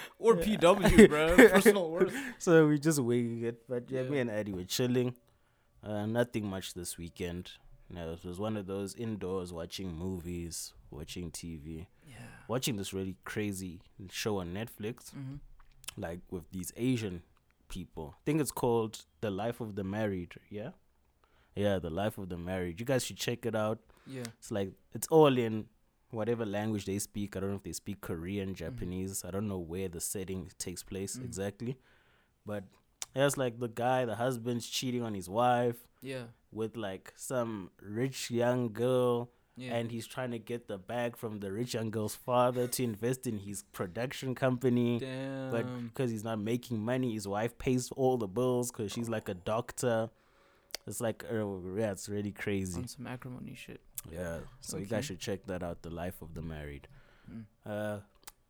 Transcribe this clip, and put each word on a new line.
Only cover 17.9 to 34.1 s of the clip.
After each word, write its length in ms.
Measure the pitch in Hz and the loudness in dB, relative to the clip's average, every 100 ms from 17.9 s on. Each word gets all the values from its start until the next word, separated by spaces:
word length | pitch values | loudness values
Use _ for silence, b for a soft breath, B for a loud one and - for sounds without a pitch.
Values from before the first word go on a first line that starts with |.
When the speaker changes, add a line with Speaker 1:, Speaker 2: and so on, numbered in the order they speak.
| - 76 - | -10 -12 -6
Speaker 2:
I 40 | |
think 160 | - 151 | -2 0
it's 100 | 135 | 0
called 540 | - 127 117 113 - - _ | 0 2 2 0 -4 -18 _
The 100 | 110 | -4
Life 300 | 95 113 117 | -2 -4 -4
of 160 | 113 98 | -8 -6
the 80 | |
Married, 480 | 95 104 110 95 85 - - | -4 -2 -2 -2 -6 -14 -14
yeah? 200 | 101 120 - _ _ _ _ _ _ _ | -12 -12 -14 _ _ _ _ _ _ _
Yeah, 240 | - 101 95 | 0 2 2
The 120 | 82 | 0
Life 280 | 80 107 107 | -2 -2 -4
of 100 | 95 | -8
the 80 | 87 | -8
Married. 420 | 85 92 90 85 | -4 -4 -4 -4
You 60 | 120 | -2
guys 180 | 131 | 0
should 140 | - 98 | -2 -4
check 280 | - 120 117 | -6 -4 -2
it 80 | |
out. 240 | 110 107 110 - - - | 0 0 -2 -8 -20 -16
Speaker 1:
Yeah. 180 | 131 120 - | -12 -12 -12
Speaker 2:
It's 120 | - | -6
like, 220 | 107 98 - _ | -4 -4 -6 _
it's 140 | 117 - | -10 4
all 280 | 160 151 127 | 8 10 8
in 280 | 113 110 113 _ _ _ _ | 2 -2 -6 _ _ _ _
whatever 340 | 113 107 117 110 | -4 0 0 0
language 380 | 98 110 107 95 | -2 0 -2 -2
they 120 | 98 | -4
speak. 380 | - 107 101 92 | -4 -6 -6 -4
I 40 | |
don't 100 | 98 | -4
know 60 | 98 | -4
if 60 | |
they 100 | 90 | -6
speak 280 | 78 - 101 | -10 -8 -10
Korean, 480 | - 80 85 101 95 | -8 -6 -4 -4 -4
Speaker 1:
Mm-hmm. 40 | 92 | -6
Speaker 2:
Japanese. 600 | 82 117 90 92 95 95 90 | -8 -6 -6 -4 -4 -6 -6
I 40 | |
don't 160 | 95 107 | -4 -2
know 100 | 95 | -4
where 300 | 82 87 95 | -4 -4 -6
the 120 | 85 | -6
setting 500 | - 107 92 95 92 - | -6 -6 -6 -6 -8 -10
takes 240 | - 87 | -10 -10
place 340 | - 95 98 123 | -10 -8 -6 -6
Speaker 1:
Mm. 80 | |
Speaker 2:
exactly. 520 | 127 92 98 - 120 135 _ _ _ _ _ _ - | -8 -6 -6 -6 -6 -8 _ _ _ _ _ _ -8
But 180 | 104 95 - _ _ - | -8 -8 -16 _ _ -8
yeah, 120 | 131 143 | 2 2
it's 100 | 139 | 2
like 240 | 127 117 | -2 -2
the 80 | 123 | -4
guy, 360 | 110 120 127 | -2 2 2
the 120 | 123 | 2